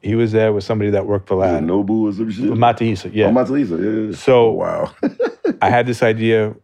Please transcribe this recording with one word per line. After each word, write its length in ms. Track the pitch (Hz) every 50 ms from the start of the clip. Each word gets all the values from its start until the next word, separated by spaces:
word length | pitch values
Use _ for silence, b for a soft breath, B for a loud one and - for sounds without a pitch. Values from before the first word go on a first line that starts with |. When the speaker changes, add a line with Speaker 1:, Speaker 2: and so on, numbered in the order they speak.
Speaker 1:
He 140 | - 101 107
was 160 | 113 117 110
there 220 | 107 110 110 110 104
with 100 | 101 95
somebody 280 | - 117 107 104 104
that 140 | 101 98 92
worked 220 | - 104 98 95
for 80 | - 101
Speaker 2:
Was 120 | 92 92 92
it 40 | 87
Speaker 1:
Loud. 80 | 80 78
Speaker 2:
Nobu 460 | 82 90 101 101 95 107 110 110 107
or 40 | 101
some 180 | 95 113 110
shit? 140 | 101 101 131
Speaker 1:
Matahisa, 680 | 151 123 110 120 120 117 - 117 113 104 92 - - 87
yeah. 120 | 107 107
Speaker 2:
Oh, 40 | 98
Matahisa, 520 | 113 127 127 - 135 147 139 98 85 80 92
yeah, 260 | 107 107 110 110 107
yeah. 40 | 95
Speaker 1:
So 320 | - - - 131 120 117
Speaker 2:
Oh, 40 | 113 104
wow. 400 | 98 90 82 82 - - - - _ - 285 - _ 480
<laughs> 340 | 403 453 _ _ 381 - -
Speaker 1:
I 80 | - 95
had 160 | 120 123 120
this 160 | 123 120 -
idea 540 | 131 113 110 113 113 113 113 110 107 107 107 -